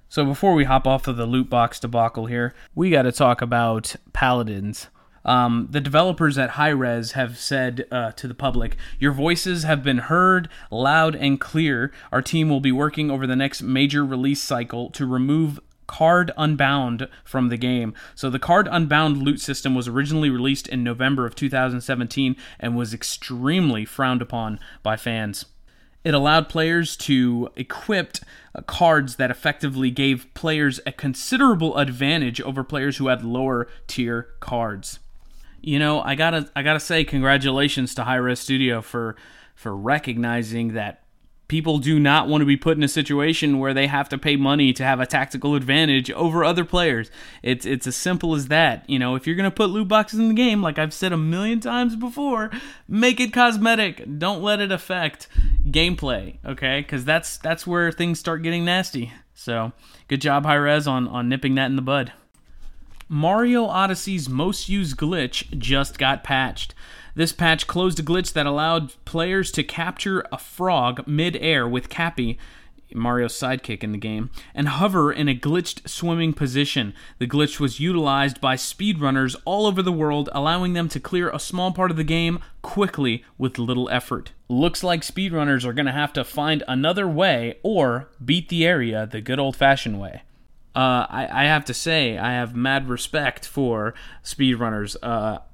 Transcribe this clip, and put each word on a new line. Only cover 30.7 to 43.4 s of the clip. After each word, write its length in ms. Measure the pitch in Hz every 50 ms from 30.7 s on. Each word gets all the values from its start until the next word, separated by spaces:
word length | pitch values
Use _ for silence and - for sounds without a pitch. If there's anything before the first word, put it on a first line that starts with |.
| 123 - -
a 60 | 131
considerable 840 | - - - 139 127 - - - 254 254 277 262 220 165 160 160 -
advantage 640 | 143 139 139 123 123 139 139 160 165 139 123 117 -
over 240 | 139 135 131 139 131
players 320 | - 151 139 135 143 -
who 100 | - 135
had 160 | 131 127 117 113
lower 460 | 117 120 127 131 135 127 120 120 - - - -
tier 440 | - - - 120 117 117 117 117 - - -
cards. 580 | - - 123 120 117 107 104 95 - - - - - - - - - - - - - - - - -
You 140 | 156 139 143
know, 240 | 151 151 151 151 -
I 140 | - 139
gotta, 340 | 143 160 165 165 160 143 - -
I 80 | 143 139
gotta 160 | 151 156 151
say 240 | - - 170 160 151
congratulations 920 | - 143 135 131 135 139 139 131 139 131 135 143 139 - 135 127 123 -
to 80 | - 117
Hi-Rez 380 | 123 131 127 123 123 123 -
Studio 420 | - - 135 131 135 127 120 113 107
for, 320 | - - 120 117 110 107 - - - - - - - -
for 220 | - - 113 98
recognizing 1000 | 98 101 120 143 151 - 131 117 117 120 117 117 120 117 107 113 117 117 113 110
that 300 | 113 104 101 - - _ _ _ _ _ - _ _ _
people 320 | - 156 160 156 165 151 147
do 220 | 123 147 160 151
not 260 | 147 139 143 156 -
want 160 | - 151 151 147
to 40 |
be 100 | 143 139
put 200 | 135 - 160 160
in 60 | 151 147
a 60 | 139
situation 720 | - 160 143 143 143 143 147 160 160 -